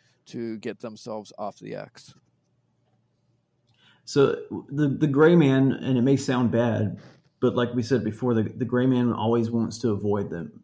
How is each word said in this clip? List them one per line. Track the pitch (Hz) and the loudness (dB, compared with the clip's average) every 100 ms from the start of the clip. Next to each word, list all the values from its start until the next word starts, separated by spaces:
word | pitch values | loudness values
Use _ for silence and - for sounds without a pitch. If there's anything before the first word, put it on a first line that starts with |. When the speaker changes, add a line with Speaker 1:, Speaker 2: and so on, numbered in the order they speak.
| _ _ - | _ _ -14
Speaker 1:
to | 123 117 110 | -10 -8 -8
get | 117 98 | -10 -10
themselves | 117 107 120 107 101 - | -12 -14 -12 -12 -12 -12
off | 104 - | -12 -12
the | 107 101 | -14 -14
X? | - - - - _ _ _ _ _ _ _ _ _ _ _ _ _ _ _ _ _ _ - | -14 -20 -20 -20 _ _ _ _ _ _ _ _ _ _ _ _ _ _ _ _ _ _ -4
Speaker 2:
So | 143 139 - - 104 - | 2 2 2 -8 -12 -8
the, | 139 143 | -2 -2
the | 123 151 | 0 0
gray | 139 160 175 | 4 6 6
man, | 139 135 135 | 6 4 2
and | - 127 127 | 0 -2 2
it | |
may | 127 139 | 2 2
sound | - 127 120 | 0 0 0
bad, | 113 120 107 104 - - - _ - | 2 2 0 -2 -4 -14 -20 _ -2
but | 123 123 | 0 0
like | 120 | -2
we | 123 | -2
said | 117 127 | 0 0
before, | 107 110 123 | -2 -4 -2
the, | 113 | 0
the | 107 - 117 | -2 -4 -2
gray | 123 131 | 0 2
man | 123 120 | 2 0
always | 101 110 120 113 | 0 0 0 0
wants | 117 110 104 | -2 -4 -4
to | 120 | -2
avoid | 101 104 101 95 | -2 -2 -2 -2
them, | 85 78 - | -8 -10 -16